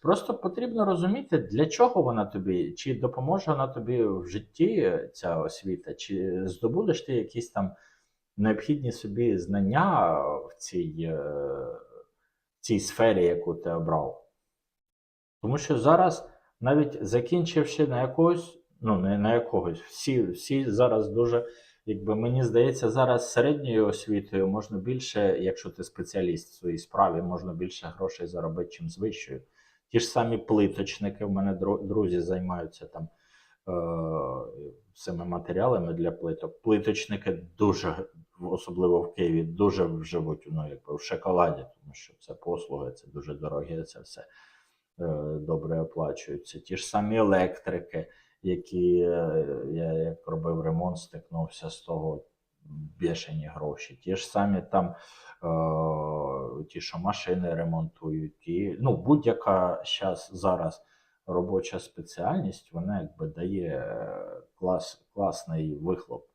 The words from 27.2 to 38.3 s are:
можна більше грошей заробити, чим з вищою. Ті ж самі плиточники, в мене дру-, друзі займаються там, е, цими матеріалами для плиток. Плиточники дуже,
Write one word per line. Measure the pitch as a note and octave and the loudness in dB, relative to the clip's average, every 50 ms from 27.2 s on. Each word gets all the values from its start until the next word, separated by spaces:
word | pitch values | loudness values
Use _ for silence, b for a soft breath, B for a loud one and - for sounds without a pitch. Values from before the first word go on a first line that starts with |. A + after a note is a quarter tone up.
можна | F2+ F2 F2+ F2 F2+ F#2 E2 | -2 -2 -4 -4 -6 -8 -6
більше | E2 F2+ F2+ - - - E2 D#2+ | -6 -6 -6 -6 -10 -12 -12 -6
грошей | - F#2+ F#2+ - - F2 | -4 -6 -6 -4 -6 -10
заробити, | E2+ F2 F2 E2 D#2+ D#2+ F2 F2 - | -8 -6 -6 -4 -4 -4 -4 -6 -6
чим | - - E2+ D#2+ | -8 -10 -10 -10
з | E2+ | -6
вищою. | F#2 G#2 A2 G#2 - - - C2+ - - b b b b b b b b _ | -4 -4 -4 -4 -6 -10 -12 -12 -14 -14 b b b b b b b b _
Ті | - A2+ | 2 2
ж | A#2 | 2
самі | - - B2 A2+ A2+ A#2 | 2 0 0 0 2 0
плиточники, | A2 - - A2+ G#2+ G2+ G2 G2+ - G2 - - - G#2 G2 G2 - G#2+ | -2 0 2 4 6 6 4 2 -2 -4 -4 -4 -4 -6 -6 -4 -4 -4
в | G2+ | -2
мене | G2 G2 G2 G2+ F#2+ | 0 0 2 0 0
дру-, | F2+ F#2+ G2 G#2 - G2+ | 0 0 0 0 0 -2
друзі | G2 G#2+ A2 G#2 F2 F2+ F2 | 0 0 2 2 2 2 0
займаються | E2+ F2 F#2 F#2 F2+ F#2 F2+ F2 E2 D#2+ - - E2+ | 0 0 -2 -2 -2 -4 -4 -4 -6 -10 -12 -16 -20
там, | D#2+ - D#2+ D#2+ D#2+ b b b b b b b b b b _ | -16 -12 -12 -12 -12 b b b b b b b b b b _
е, | F#2+ F2+ F2 E2+ E2+ E2+ E2 E2 D#2+ D#2+ D#2 C#2 B1+ B1+ C2 A1+ A1+ - C#2+ D2 C#2+ - _ _ _ _ | -4 -4 -2 -2 -2 -2 -2 -2 -2 -2 -2 -2 -2 -4 -6 -8 -10 -12 -14 -14 -16 -16 _ _ _ _
цими | - - F#2 F2+ E2+ F2 | -12 -10 -8 -6 -6 -4
матеріалами | F2+ F2 E2+ F3 - F2 F#2 G#2+ B2+ B2 G2 E2+ E2+ E2 | -4 -4 -6 -4 -2 0 2 4 4 4 2 0 -2 -2
для | E2 E2+ E2+ | 0 0 -2
плиток. | D#2+ - E2 E2 D#2 - - D#2+ - - | -2 -2 -4 -4 -4 -4 -6 -10 -10 -4
Плиточники | _ A2+ G#2+ G2+ - A2 G2 - - - G#2+ G2 - G2+ F2+ E2+ - - _ | _ 4 4 4 4 0 0 0 -2 -4 -6 -4 -2 -4 -4 -4 -8 -16 _
дуже, | - G#2 G2+ F2+ E2 - E2+ D#2+ D#2 - - _ - - _ | 2 4 4 4 2 0 -2 -2 -2 -8 -10 _ -20 -20 _